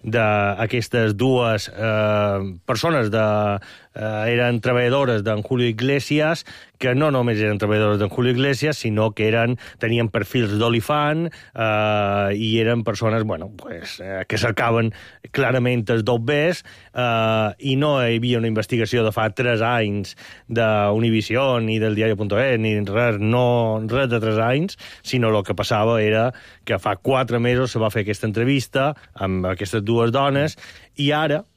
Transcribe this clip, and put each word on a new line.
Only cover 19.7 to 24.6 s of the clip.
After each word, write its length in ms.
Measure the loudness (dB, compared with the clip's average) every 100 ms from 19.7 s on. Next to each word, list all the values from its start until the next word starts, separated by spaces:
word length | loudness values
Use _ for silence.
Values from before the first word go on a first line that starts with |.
| 0 0 -2 -6 -14 -20 -20 -4
d'Univisió, 1120 | 0 2 2 2 2 2 0 0 0 2 0
ni 180 | 0 0
del 160 | 0
Diario.es, 640 | 2 0 0 0 0 2 2
ni 160 | 0 0
res, 340 | 0 0 0 0
no, 600 | 2 2 2 2 2 -2 -2
res 240 | -2 0
de 100 | 0
tres 180 | 0 2
anys, 380 | 2 0